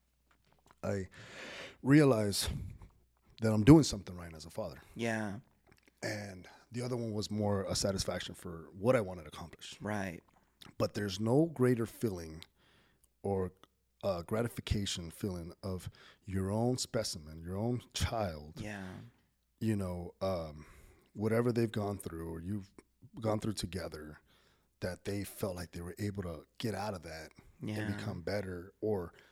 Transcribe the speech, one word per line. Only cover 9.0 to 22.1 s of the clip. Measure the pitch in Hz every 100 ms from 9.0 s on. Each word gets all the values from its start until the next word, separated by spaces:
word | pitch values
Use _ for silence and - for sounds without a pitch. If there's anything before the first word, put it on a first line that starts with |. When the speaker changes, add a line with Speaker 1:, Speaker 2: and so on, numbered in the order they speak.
Speaker 1:
wanted | 95 90
to | 87
accomplish. | - 82 - - -
Speaker 2:
Right. | 104 107 95 82 - _ _ - - -
Speaker 1:
But | 104
there's | 107 101 95
no | 110 135 165
greater | 131 123 120 110
feeling | - 117 90 82 78 - _ _ _ _ _ _ _
or, | 101 98 92 - - _ _ _
uh, | 101 92
gratification | - 110 120 - - 104 98 - 85
feeling | - 107 87 85 -
of | 101 92 - - - - -
your | 95 95
own | 107 120 127
specimen, | - 113 107 90 76 80
your | 82 95
own | 113 123 -
child, | - - 117 98 76 73 -
Speaker 2:
Yeah. | 107 104 92 98 117 - _ _ _ -
Speaker 1:
you | 110 104
know, | 92 87 85 -
um, | 95 90 80 76 76 - - - _
whatever | - 107 113 120
they've | 117 117
gone | 110 101 98
through | -